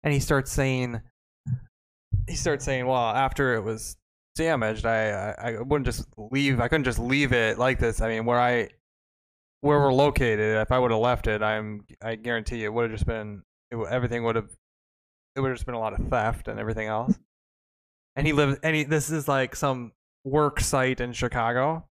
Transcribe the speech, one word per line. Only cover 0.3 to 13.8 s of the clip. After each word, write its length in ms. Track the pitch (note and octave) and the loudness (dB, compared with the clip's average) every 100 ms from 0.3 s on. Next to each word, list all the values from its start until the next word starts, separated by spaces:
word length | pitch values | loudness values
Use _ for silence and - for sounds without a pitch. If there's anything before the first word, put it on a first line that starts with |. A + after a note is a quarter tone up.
| C#3+ C3 | 2 2
saying, 500 | - C3+ C3 B2 A#2 - _ _ _ - B2 - _ _ _ _ - - | 0 0 0 -2 -6 -10 _ _ _ -8 -8 -8 _ _ _ _ -2 -2
he 80 | F3+ | -2
starts 280 | F3 C#3+ | 0 0
saying, 220 | C#3 C3 B2+ | 0 -2 2
"Well, 160 | B2+ A#2 | 2 2
after 460 | A2+ C3+ - C3+ A#2 | 2 0 2 0 0
it 60 | |
was 340 | G#2 A2 - - _ _ _ - | -2 -6 -8 -14 _ _ _ -4
damaged, 500 | D#3+ D3 A2 G#2+ A2+ | 0 2 0 0 0
I, 460 | A2+ A2 G2 G#2 - | 2 0 -2 -6 -6
I, 140 | A#2+ A2+ | -8 -6
I 60 | |
wouldn't 240 | B2+ D3 B2 | -2 0 0
just 200 | A#2+ - - | -4 -8 -12
leave, 420 | G#2+ C3 C#3+ B2+ | -4 0 2 2
I 80 | A#2+ | 2
couldn't 160 | D#3+ B2+ | 2 2
just 140 | A2+ | 0
leave 340 | A#2+ C#3 C#3 | 0 2 4
it 240 | B2 A2 A2 | 4 2 2
like 220 | B2+ A2+ | 0 2
this. 220 | A#2+ G#2+ | 0 0
I 60 | A2+ | -2
mean, 160 | A2+ A#2 | 0 0
where 140 | B2 | 2
I, 300 | B2 A#2+ G#2 _ _ _ _ _ _ _ _ _ | 4 2 -2 _ _ _ _ _ _ _ _ _
where 180 | C#3+ D3 | 2 4
we're 140 | C#3 | 6
located, 640 | B2+ C#3+ C#3 B2 G#2+ G#2+ A2 | 6 4 4 2 2 2 2
if 140 | G#2+ | 2
I 60 | B2+ | 2
would've 180 | B2 A2+ | 4 2
left 300 | A#2+ A#2+ A#2 | 2 0 0
it, 140 | G#2+ | 0
I'm, 440 | G#2+ G#2+ G#2+ G#2 - - | 0 -2 -4 -10 -14 -12
I 120 | A2+ A2+ | -8 -8
guarantee 480 | A#2 A#2 G#2+ A#2 | -4 -4 -4 -4
it 80 | G#2+ | -4
would've 180 | A2+ A#2 | -2 -2
just 140 | A2 - | 0 -2
been, 340 | A2+ G#2 G2+ - _ _ | -2 -6 -12 -18 _ _
it 40 | |
w-, 140 | A#2 | -8